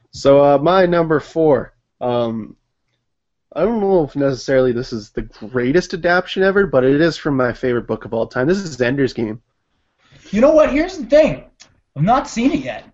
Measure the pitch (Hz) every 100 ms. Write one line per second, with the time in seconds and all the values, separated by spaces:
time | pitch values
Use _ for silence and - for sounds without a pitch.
0 | _ - 139 139 143 143 156 190 180 170
1 | 165 151 - 165 156 123 - _ _ _
2 | 123 120 117 113 107 - _ _ _ _
3 | _ _ _ _ _ - 196 233 196 185
4 | 143 143 139 123 - 131 127 117 117 113
5 | 104 - 110 - 107 123 123 165 175 185
6 | 170 180 180 190 190 196 190 135 127 143
7 | 165 - 160 131 123 110 127 120 - 113
8 | 101 113 113 123 135 196 185 123 120 139
9 | 127 - 110 110 _ _ _ _ _ _
10 | _ _ - 202 277 311 269 269 359 320
11 | 220 294 277 139 - _ - _ _ 135
12 | 175 262 285 220 262 339 127 107 -